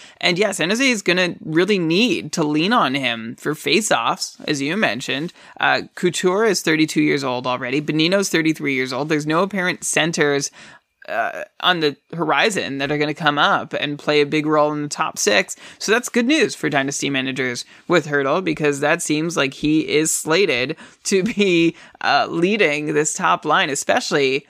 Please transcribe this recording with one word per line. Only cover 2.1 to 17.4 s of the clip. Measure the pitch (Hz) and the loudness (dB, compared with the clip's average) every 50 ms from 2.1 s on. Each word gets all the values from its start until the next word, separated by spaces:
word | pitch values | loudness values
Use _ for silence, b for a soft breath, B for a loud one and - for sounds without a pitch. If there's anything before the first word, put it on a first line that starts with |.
| 156 87 90 151 | 0 -2 -4 -4
to | - 180 | -4 -2
lean | 156 147 151 151 165 196 | 0 0 0 0 0 2
on | 247 240 175 131 131 | 2 2 2 0 0
him | 139 135 123 117 113 113 113 127 - | -2 -2 -2 -4 -4 -6 -10 -12 -8
for | - 147 151 | -6 -6 -6
faceoffs, | - - 143 151 214 214 - 170 120 117 131 170 - - - - - - - | -4 0 0 2 2 2 2 0 0 0 -2 -2 -4 -6 -10 -10 -8 -6 -4
as | 151 135 | -4 -2
you | 135 147 170 | -2 -4 -2
mentioned. | 214 214 127 104 123 - - 131 139 156 175 B B B B B - | 0 0 -2 -2 -4 -4 -6 -4 -4 -6 -8 B B B B B -2
Uh, | - 139 139 123 - - _ | 0 2 2 0 -2 -8 _
Couture | - - 180 - - - 185 180 196 226 | -2 -2 -2 0 0 0 0 2 2 2
is | 226 180 - | 2 0 0
thirty-two | - 170 156 156 156 151 - 156 | 0 0 2 2 2 2 2 0
years | 151 151 151 143 | 2 2 0 0
old | 139 131 123 123 127 | -2 -4 -4 -4 -4
already. | 127 127 127 131 123 131 151 | -4 -4 -4 -4 -4 -4 -2
Bonino's | 151 156 151 156 156 170 190 202 196 - | -2 -2 0 2 2 2 2 0 0 0
thirty-three | - 165 160 160 151 - 151 143 135 | 0 0 0 0 0 -2 -2 -2 -2
years | 127 131 131 | -2 -2 -4
old. | 131 123 147 156 | -4 -4 -2 -2
There's | 165 147 147 151 | -2 -2 0 0
no | 156 165 196 | 0 0 0
apparent | 196 202 196 180 180 165 - - | 0 -2 -2 -2 -2 -4 -4 -6
centers, | - - 147 151 165 165 - 151 143 143 139 139 - B B B B B B B _ _ _ - - | -2 0 0 0 0 0 0 2 2 2 0 -2 -4 B B B B B B B _ _ _ -12 -6
uh, | 98 110 113 92 - 82 - - _ - | -4 -4 -4 -4 -6 -10 -12 -14 _ -2
on | - 175 180 170 | 0 0 2 2
the | 156 147 135 - _ _ | 0 0 -2 -4 _ _
horizon | - 165 170 151 143 139 170 233 190 175 95 92 135 139 | -6 -4 -2 0 2 2 2 2 0 -2 -4 -4 -4 -4
that | 139 143 | -4 -2
are | 151 147 | -2 0
gonna | 151 151 147 | -2 -2 -2
come | - 165 147 143 143 | -2 0 0 2 2
up | 160 196 185 131 - - - | 2 2 2 0 -2 -4 -4
and | - - 147 147 147 | -4 -4 -4 -4 -4
play | - - 151 147 | -2 2 4 4
a | 147 | 4
big | 143 151 156 147 | 4 2 0 2
role | 151 156 151 147 151 | 2 2 4 4 2
in | 151 147 | 0 -2
the | 147 143 | -6 -6
top | - - 160 - - - | -4 -4 -4 -4 -4 -2
six. | - - - - 190 - - B B B B B | 0 2 2 2 0 -2 -8 B B B B B
So | - - | -2 0
that's | 214 240 247 - | 0 0 0 0
good | - 240 240 | 0 0 2
news | 247 311 320 226 139 - | 2 2 2 2 0 0
for | - - 151 | -4 -4 -2
dynasty | 143 139 135 135 135 - - 143 | 0 0 0 -2 -4 -4 -4 -2
managers | 139 131 131 135 131 131 | -2 -2 -2 -2 -4 -2